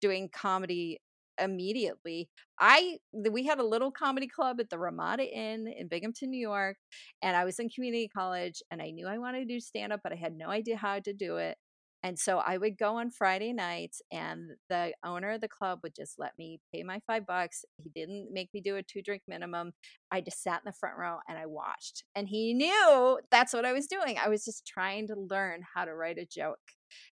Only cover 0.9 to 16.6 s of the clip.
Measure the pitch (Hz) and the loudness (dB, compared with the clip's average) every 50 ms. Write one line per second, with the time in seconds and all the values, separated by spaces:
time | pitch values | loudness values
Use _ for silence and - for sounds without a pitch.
0.9 | 160 - - _ _ _ _ _ _ - 185 190 190 185 180 190 214 254 226 175 | -6 -8 -12 _ _ _ _ _ _ -2 0 0 0 -2 -2 -2 0 0 0 -2
1.9 | - - - 170 165 165 170 - _ - - _ _ - - 208 262 302 359 359 | -2 -4 -8 -8 -6 -6 -8 -8 _ -20 -20 _ _ 8 10 10 12 10 10 6
2.9 | 339 - - _ - 214 202 220 208 240 262 294 302 277 247 220 214 233 254 277 | 0 -8 -12 _ -6 -2 0 2 2 2 2 2 2 2 2 2 2 2 2 0
3.9 | 269 - 320 277 269 269 269 247 - - 311 254 247 240 233 220 - 165 175 175 | 0 0 0 0 2 0 -2 -2 -2 0 0 0 0 -2 -2 -4 -4 -4 -4 -4
4.9 | 170 165 165 165 196 254 269 - - 226 220 220 220 220 220 226 - - 175 170 | -4 -2 -2 0 0 0 -2 -2 -4 -6 -6 -6 -6 -6 -6 -8 -8 -10 -8 -6
5.9 | 165 170 175 220 233 - - 262 262 254 240 214 202 202 196 190 196 - _ _ | -4 -4 -4 -4 -6 -6 -6 -6 -4 -4 -2 -2 0 0 0 -2 -4 -6 _ _
6.9 | - - - - - _ - 185 180 175 180 185 180 - 233 233 - - 254 247 | -20 -20 -20 -20 -10 _ 0 2 4 4 4 4 2 -2 -4 -4 -4 -4 -2 -2
7.9 | 233 233 226 202 - 202 185 185 180 180 180 180 165 - - - 170 165 156 160 | 0 0 -2 -2 -2 -2 -2 -2 -2 -2 -2 -4 -6 -8 -12 -10 -8 -8 -8 -8
8.9 | 160 165 175 185 202 226 240 247 254 262 262 226 247 240 233 - - 214 208 202 | -8 -8 -6 -6 -6 -4 -4 -4 -4 -4 -4 -4 -4 -6 -6 -6 -6 -6 -4 -4
9.9 | 208 202 - 180 - 170 170 165 165 160 160 165 190 214 220 233 226 214 208 202 | -4 -4 -4 -6 -6 -4 -4 -6 -6 -6 -4 -2 -2 -2 0 -2 -2 -2 0 -2
10.9 | 196 202 196 208 202 202 202 170 170 170 170 165 - - _ _ _ _ _ _ | -2 -2 -4 -6 -6 -4 -4 -2 -2 -2 -2 -2 -4 -8 _ _ _ _ _ _
11.9 | _ _ - 185 180 156 - - 185 175 - - 180 185 190 220 202 185 226 208 | _ _ -6 -4 -4 0 2 2 2 2 2 2 0 2 0 0 0 0 0 0
12.9 | 220 233 233 240 233 - 214 190 185 190 208 226 247 226 190 175 170 170 170 170 | 0 0 -2 -4 -2 2 2 4 4 2 0 -2 -2 -2 -2 -2 -2 -4 -6 -8
13.9 | - - - - 190 165 160 165 165 165 170 165 - - _ - 185 175 175 175 | -10 -14 -14 -10 -8 -6 -6 -6 -6 -8 -10 -12 -16 -16 _ -2 0 0 0 0
14.9 | - - - 175 175 175 185 202 220 226 220 214 - - 202 190 180 170 - 165 | -4 -6 -8 -6 -6 -4 -4 -4 -2 -2 -4 -6 -4 -2 -2 -2 -2 -2 -6 -8
15.9 | 156 - 147 143 - - 147 135 - - 165 160 165 160 | -10 -10 -12 -12 -10 -8 -8 -8 -8 -10 -12 -14 -14 -16